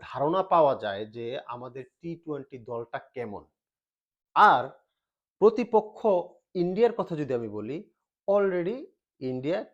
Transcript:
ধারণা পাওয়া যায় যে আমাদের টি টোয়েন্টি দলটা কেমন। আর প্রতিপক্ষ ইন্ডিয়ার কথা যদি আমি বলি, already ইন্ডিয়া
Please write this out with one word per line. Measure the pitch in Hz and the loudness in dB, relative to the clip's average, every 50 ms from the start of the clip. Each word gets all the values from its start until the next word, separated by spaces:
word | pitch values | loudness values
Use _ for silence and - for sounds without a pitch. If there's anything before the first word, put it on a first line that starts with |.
| - | -10
ধারণা | - - 127 139 156 175 190 185 | -10 -6 -2 0 0 2 0 0
পাওয়া | - 180 170 156 139 127 | 2 4 4 4 4 2
যায় | 98 98 104 98 101 110 | 0 -2 -6 -6 -6 -8
যে | 107 107 117 117 117 131 143 - | -10 -10 -10 -10 -8 -8 -10 -10
আমাদের | - 120 123 123 127 120 135 127 - _ _ | -12 -14 -14 -14 -14 -14 -16 -16 -18 _ _
টি | - 170 165 | -14 -12 -12
টোয়েন্টি | 170 _ 156 147 135 135 - 143 127 | -12 _ -10 -10 -10 -10 -14 -16 -16
দলটা | 110 123 120 117 120 - - 135 | -12 -10 -8 -8 -8 -8 -10 -12
কেমন। | - _ - - 131 107 101 87 76 _ _ _ _ _ _ _ _ _ _ _ _ _ _ _ _ _ - | -12 _ -12 -10 -10 -10 -10 -14 -16 _ _ _ _ _ _ _ _ _ _ _ _ _ _ _ _ _ 4
আর | 160 208 208 156 123 123 139 - _ _ _ _ _ _ _ _ _ _ _ _ - | 6 8 8 8 6 2 -2 -10 _ _ _ _ _ _ _ _ _ _ _ _ 4
প্রতিপক্ষ | 190 214 208 247 240 - 226 214 214 - - - - 220 190 175 170 - - _ _ _ - | 4 4 4 4 0 2 2 2 2 0 -4 -2 0 2 2 2 0 -4 -10 _ _ _ -4
ইন্ডিয়ার | 185 170 180 185 202 233 233 240 | -2 -2 0 2 4 2 2 2
কথা | - 180 - 170 | 0 -6 -4 -4
যদি | 151 151 127 127 | -6 -4 -2 -2
আমি | 117 117 107 | -4 -4 -6
বলি, | 104 104 104 113 143 180 208 _ _ _ _ _ _ _ _ - | -8 -8 -8 -8 -10 -10 -12 _ _ _ _ _ _ _ _ 0
already | 196 202 202 196 180 180 170 185 233 269 320 - _ _ _ _ _ - | 2 2 2 2 0 0 -2 -2 -4 -6 -10 -14 _ _ _ _ _ -10
ইন্ডিয়া | 131 127 127 127 127 151 180 214 - - | -8 -6 -6 -4 -4 -4 -4 -4 -4 -8